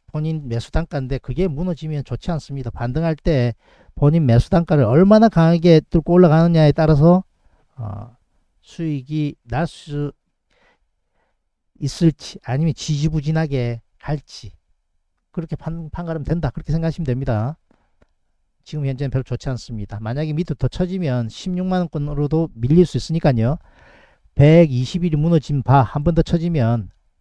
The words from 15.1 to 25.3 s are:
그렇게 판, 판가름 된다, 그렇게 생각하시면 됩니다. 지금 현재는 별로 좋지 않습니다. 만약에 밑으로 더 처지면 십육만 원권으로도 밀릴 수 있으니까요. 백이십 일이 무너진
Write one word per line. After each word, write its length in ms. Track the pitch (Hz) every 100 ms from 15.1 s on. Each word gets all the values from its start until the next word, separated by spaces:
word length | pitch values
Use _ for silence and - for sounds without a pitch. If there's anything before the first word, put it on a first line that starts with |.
| _ _
그렇게 220 | - 165 139
판, 340 | - 165 156
판가름 340 | - 175 160
된다, 240 | 139 170 147
그렇게 220 | - -
생각하시면 320 | 160 165 156
됩니다. 540 | 151 123 135 107 117 160 _ _ _ _ _ _ _ _ _ _
지금 240 | _ 156 139
현재는 240 | 131 139
별로 120 | 135
좋지 280 | 127 123 -
않습니다. 480 | 123 - 113 101 104
만약에 320 | 110 131 156
밑으로 220 | 151 175
더 140 | 131 131
처지면 600 | - 180 185 165 127 113
십육만 520 | - - 180 185 180
원권으로도 680 | 175 151 143 143 147 156 165
밀릴 320 | 117 120 165 175
수 100 | 127
있으니까요. 600 | - 160 160 120 113 160 _ _ _ _ _ _ _
백이십 720 | - 139 165 165 123 127 175
일이 120 | 175 151
무너진 460 | 156